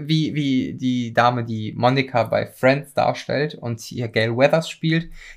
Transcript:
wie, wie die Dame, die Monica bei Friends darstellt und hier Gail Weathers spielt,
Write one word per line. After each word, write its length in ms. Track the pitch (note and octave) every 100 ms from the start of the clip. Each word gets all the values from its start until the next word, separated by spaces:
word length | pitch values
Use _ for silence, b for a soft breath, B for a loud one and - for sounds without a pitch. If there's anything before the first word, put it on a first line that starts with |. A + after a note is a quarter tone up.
wie, 300 | D3 D#3+ D#3 D3
wie 380 | C#3 C3 -
die 380 | B2 B2+ B2 A#2
Dame, 300 | A2+ A#2+ B2
die 300 | A#2 A2 A2 -
Monica 480 | A#2+ C3+ C3 A#2+
bei 220 | A2 G#2 -
Friends 480 | - C3 C#3+ -
darstellt 640 | - A#2+ B2+ - B2 D3+ -
und 240 | A#2+ A#2
hier 280 | - - A#2
Gail 280 | A2 A2 A#2
Weathers 320 | C#3 D#3+ E3
spielt, 400 | - E3 E3 E3+ B B